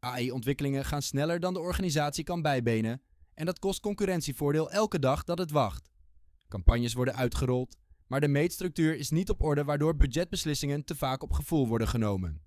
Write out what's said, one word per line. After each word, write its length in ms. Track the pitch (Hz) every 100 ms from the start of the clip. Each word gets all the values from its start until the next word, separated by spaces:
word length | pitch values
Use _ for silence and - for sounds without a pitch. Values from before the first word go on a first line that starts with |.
| -
A 140 | 123
I-ontwikkelingen 640 | 123 123 117 143 143 139 135
gaan 160 | 147
sneller 380 | 139 139 151 175
dan 140 | 180
de 60 | 185
organisatie 640 | 165 175 190 151 147 -
kan 180 | 160 175
bijbenen 600 | 151 135 117 113 113 123 _ _ -
en 120 | - 160
dat 140 | 180
kost 200 | 196 190
concurrentievoordeel 920 | 208 202 196 180 147 135 143 151 156
elke 280 | - - 170
dag 240 | 131 143
dat 140 | - 170
het 140 | 175
wacht. 400 | 147 113 - - _ - - - _ _
Campagnes 460 | 101 - 120 120
worden 220 | 120 123 123
uitgerold, 600 | 127 - 131 127 127 - _ - _
maar 140 | 135
de 60 | 147
meetstructuur 680 | 143 170 - 185 156 156 160
is 140 | 139
niet 200 | 156 190
op 120 | -
orde 220 | 156 147
waardoor 340 | 143 147 151 156
budgetbeslissingen 880 | 131 127 180 190 156 147 143 143 143
te 100 | 160
vaak 280 | 135 131
op 100 | -
gevoel 340 | - 151 160 123
worden 200 | 113 110
genomen. 540 | 120 107 98 87 76